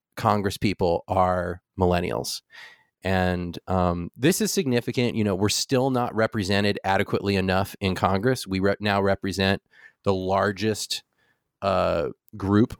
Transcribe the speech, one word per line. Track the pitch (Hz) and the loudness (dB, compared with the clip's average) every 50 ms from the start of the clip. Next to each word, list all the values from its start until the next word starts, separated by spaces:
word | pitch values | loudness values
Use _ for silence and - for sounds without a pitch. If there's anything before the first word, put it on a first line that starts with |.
| _ _ - | _ _ -8
Congress | - - 113 104 104 98 101 92 | -2 2 2 2 2 0 -2 -4
people | - - 110 92 - 98 87 85 - - | 0 -2 -2 0 0 0 0 0 0 -2
are | - 95 95 92 92 90 90 87 90 87 87 _ _ - - | 0 2 2 4 2 2 0 -2 -4 -6 -8 _ _ -2 0
millennials. | 92 90 90 87 90 - 57 57 - - - - _ _ - - - - - _ _ _ _ _ - | 2 2 2 2 0 -2 -4 -6 -6 -6 -10 -12 _ _ -20 -20 -20 -20 -20 _ _ _ _ _ -4
And, | 92 95 92 92 90 90 87 87 87 85 - - - | -2 0 2 2 2 0 -2 -4 -6 -8 -10 -6 -2
um, | 95 92 90 90 87 87 87 - _ | 0 0 2 2 0 -2 -4 -8 _
this | - 120 156 175 - | -2 0 0 0 2
is | 220 202 - | 0 -2 -2
significant. | - 180 135 123 120 - - 117 - 123 120 - | -2 0 0 0 -2 -2 -2 -2 -2 -2 0 0
You | 113 107 | 0 0
know, | 104 98 | 0 0
we're | 90 101 104 | 0 0 0
still | - - - - 139 127 127 139 | 0 0 -2 0 0 0 0 0
not | 131 123 123 113 - | 0 -2 -2 -2 -2
represented | 107 110 110 - 113 98 87 101 101 101 104 101 - - | -2 -2 0 0 -2 -2 0 0 0 2 0 -2 -2 0
adequately | 95 95 98 101 - - 107 - 101 101 | 0 0 0 0 0 -2 -2 0 0 0
enough | 95 92 95 92 92 98 - - - | 0 2 2 2 0 0 -2 -6 -4
in | - 95 92 | -2 -2 -2
Congress. | - - 90 92 95 101 127 131 123 - | 0 0 0 0 2 0 0 -2 -2 -4
We | 95 95 95 | -4 -2 0
re-, | 92 98 98 - | 0 0 0 0
now | 101 107 101 101 | 0 0 0 2
represent | 98 98 98 - - 98 90 92 95 95 98 - _ _ _ - - - _ _ - | 2 0 0 -2 -2 -6 -2 0 2 2 2 0 _ _ _ -20 -20 -20 _ _ -2
the | 101 98 | -2 0
largest, | 95 92 92 95 98 98 101 104 90 101 110 107 - - - - - - _ _ _ _ _ _ _ _ _ _ - - | 0 0 0 0 2 2 0 0 0 -2 -2 -2 -2 -4 -8 -8 -10 -10 _ _ _ _ _ _ _ _ _ _ -4 -2
uh, | 98 95 90 87 87 85 85 76 62 - _ _ _ - | 0 2 2 2 2 0 0 -2 -4 -6 _ _ _ -12
group | 107 98 95 101 104 117 - - - | -6 0 2 4 4 4 4 0 -6